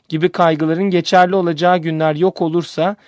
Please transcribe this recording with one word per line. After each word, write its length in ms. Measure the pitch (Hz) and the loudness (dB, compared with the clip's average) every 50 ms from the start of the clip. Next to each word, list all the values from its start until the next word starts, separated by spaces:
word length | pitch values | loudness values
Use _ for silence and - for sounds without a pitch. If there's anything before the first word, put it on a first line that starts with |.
| _ - | _ -8
gibi 200 | 160 156 156 180 | -6 -2 -2 -2
kaygıların 640 | - - 175 165 160 147 160 156 165 170 196 202 | 0 2 2 2 2 0 0 -2 -2 -2 -2 -2
geçerli 440 | 180 175 165 - - 185 180 180 190 | -2 -2 -2 2 4 4 4 4 2
olacağı 440 | 196 180 170 165 147 175 175 180 180 | 0 0 -2 -2 0 2 2 2 2
günler 360 | 156 165 160 156 160 156 151 | 0 -2 -4 -2 0 -2 0
yok 280 | 151 175 190 185 - 185 | 0 0 -2 -2 -2 -4
olursa 540 | 165 160 170 160 - - - 160 190 208 - _ | -2 -2 -2 -4 -4 -4 -4 -2 -2 -4 -6 _